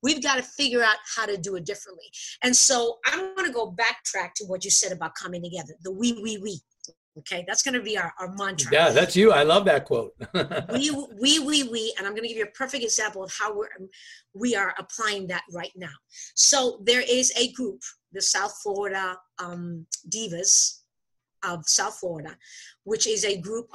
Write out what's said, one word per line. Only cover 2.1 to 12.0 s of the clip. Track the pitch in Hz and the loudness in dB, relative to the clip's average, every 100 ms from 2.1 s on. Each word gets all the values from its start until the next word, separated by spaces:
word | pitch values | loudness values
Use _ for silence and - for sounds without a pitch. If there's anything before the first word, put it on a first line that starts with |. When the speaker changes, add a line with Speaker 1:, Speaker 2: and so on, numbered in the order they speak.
| - - - | -16 -14 -2
Speaker 1:
And | 247 247 | 2 6
so | - 254 233 - 240 | 6 4 2 0 -2
I'm | 311 381 381 | 0 -4 -2
gonna | 359 | -2
go | 254 220 | -2 -4
backtrack | 180 226 240 - 196 175 - | 0 0 0 -4 -4 -6 -8
to | 202 | -6
what | 185 190 | -6 2
you | |
said | - 202 | 2 2
about | 170 160 | -2 -8
coming | - 185 180 | -8 -10 -10
together, | 175 175 156 156 | -8 -10 -12 -14
the | 175 | -12
we, | 190 240 | -2 -2
we, | 233 214 214 | 0 -6 -6
we. | 202 175 _ _ - _ _ - | -8 -10 _ _ -20 _ _ -20
Okay, | 147 180 180 | -10 -8 -4
that's | 214 | -2
gonna | - 247 | 0 -2
be | 214 214 | -2 -4
our, | 175 - | -4 -6
our | 185 | -10
mantra. | 196 196 185 - | -6 -6 -2 2
Speaker 2:
Yeah, | 147 165 | 6 6
that's | 120 180 180 | 6 4 8
you. | 214 | 8
I | 160 | 8
love | 151 175 196 | 8 6 6
that | 147 - | 2 4
quote. | 127 104 - - | -2 -2 -8 -4
<laughs> | 185 139 160 170 | -2 -2 -4 -2
Speaker 1:
We, | 240 285 285 277 214 | 0 0 -2 -6 -2
we, | 254 311 | 2 4
we, | 277 302 262 | 4 0 0
we, | 226 220 208 | -4 -4 -4